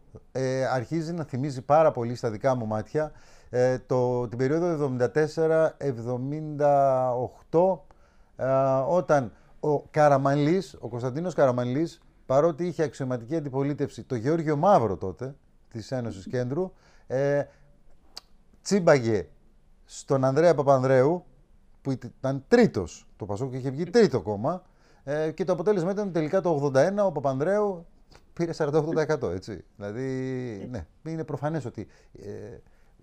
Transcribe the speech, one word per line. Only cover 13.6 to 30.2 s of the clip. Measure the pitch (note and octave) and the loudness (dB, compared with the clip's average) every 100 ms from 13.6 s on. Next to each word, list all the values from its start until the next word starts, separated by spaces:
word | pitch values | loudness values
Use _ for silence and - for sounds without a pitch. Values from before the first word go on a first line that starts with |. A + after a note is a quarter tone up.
| C#3 D3 C3+ - | -2 -2 -4 -6
το | - B2 | -8 -4
Γεώργιο | A#2 E3+ D#3 D3 | 0 0 0 0
Μαύρο | F#3 F#3 A2+ F2+ | 4 4 4 -2
τότε, | F#2+ E2 C3 C#3+ _ _ _ | -6 -8 -12 -14 _ _ _
της | A2+ G#2 | -14 -8
Ένωσης | B2+ A#2 F#2 - | -6 -6 -10 -8
Κέντρου, | B2 B2 D3 F#3 - _ - - | -6 -4 -4 -6 -8 _ -20 -6
ε, | B2+ C#3+ C#3+ - - - _ - - - - _ - _ - | -2 0 0 -4 -10 -20 _ -20 -20 -20 -20 _ -20 _ -16
τσίμπαγε | - G3+ E3+ C#3+ A2+ G#2 D#2+ - _ _ _ _ _ | -2 2 6 4 4 0 -2 -14 _ _ _ _ _
στον | - - C3+ | -18 -2 0
Ανδρέα | C3 C3+ E3+ D3 | 2 4 4 4
Παπανδρέου, | C3+ C3+ C3 C3+ C3+ F3 - - _ - _ - | 4 4 6 4 4 2 -6 -20 _ -20 _ -12
που | - | -6
ήταν | C3 A#2+ - C3 C#3 - | -6 -8 -8 -4 -4 2
τρίτος, | B3 G3+ A2 E2+ - - - | 6 6 2 -8 -10 -20 -16
το | F#2+ | -8
πασόκ | G2+ C3 | -6 -6
είχε | B2+ C3 | -6 -8
βγει | C3 | -6
τρίτο | F3+ A#3 G3 A#2+ | 0 4 4 2
κόμμα, | F2 G2+ B2+ F3+ - _ _ _ | -2 -4 -4 -6 -10 _ _ _
ε, | - D3+ D#3 | -8 -4 -4
και | D#3 | -4
το | F3+ | -2
αποτέλεσμα | F3 F3 G#3 E3+ | -2 2 0 0
ήταν | G3+ G3+ | -2 -2
τελικά | E3 D3+ F#3+ | -2 0 0
το | F3+ | 2
ογδόντα | D3 C#3+ C3 | 0 2 4
ένα, | E3 G3+ G3 | 2 2 0
ο | |
Παπανδρέου | D3+ C3+ C3 D#3 G#3 G#3 F3 E3+ _ _ - _ | 0 -2 -2 0 0 0 -4 -12 _ _ -20 _
πήρε | - E3+ | -6 -6
σαράντα | D#3 D3 D#3 | -2 0 2
οκτώ | D3+ | 2
τοις | D#3 | 0
εκατό, | D3+ D3+ A2 | 0 0 -2
έτσι. | F#2 - F2+ - - | -4 -8 -14 -14 -12
Δηλαδή, | G2+ G#2+ C3 C3 | -10 -6 -6 -4